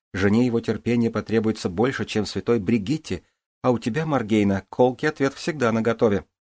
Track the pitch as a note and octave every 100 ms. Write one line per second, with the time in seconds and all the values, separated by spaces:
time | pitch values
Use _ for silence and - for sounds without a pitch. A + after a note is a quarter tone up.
0 | _ F#2+ G2 A2 B2 A#2 A2+ G#2+ - A#2+
1 | A#2 A2 - A2 A2 A2 G#2+ F2 B2 C3
2 | G#2 A2 G2 G2 - A#2+ F#2 A#2 G2 D#3
3 | - F#2 - _ _ _ B2+ A#2 B2 A2+
4 | D#3+ C3+ G#2+ G#2+ G2+ G2 - - B2 A#2+
5 | D3+ - C#3 - - D#3 A#2+ A2+ A2 A2+
6 | A#2 G2 - _ _